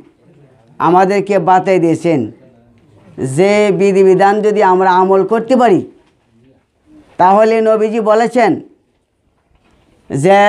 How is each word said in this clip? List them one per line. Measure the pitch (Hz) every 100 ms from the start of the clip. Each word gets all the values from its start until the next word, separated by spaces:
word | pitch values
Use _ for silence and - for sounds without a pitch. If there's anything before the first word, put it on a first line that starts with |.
| - _ _ _ _ _ _ -
আমাদেরকে | 156 175 190 202 190 196
বাতাই | 170 185 185 185
দিয়েছেন, | 165 160 170 151 107 - _ _ _ _ _ _ _ -
যে | 131 135 196 208 208 170
বিধিবিধান | 196 190 190 180 196 214
যদি | 208 208
আমরা | 190 180 190
আমল | 180 190 190 185
করতে | 226 226 254
পারি, | 240 165 - _ _ _ _ _ _ _ _ _ _ - _ -
তাহলে | 180 202 220 226
নবীজি | 220 220 220 226
বলেছেন | 214 214 233 240 214 147 - _ _ _ _ _ _ _ _ _ _ _ _ _ -
যে | 139 170 196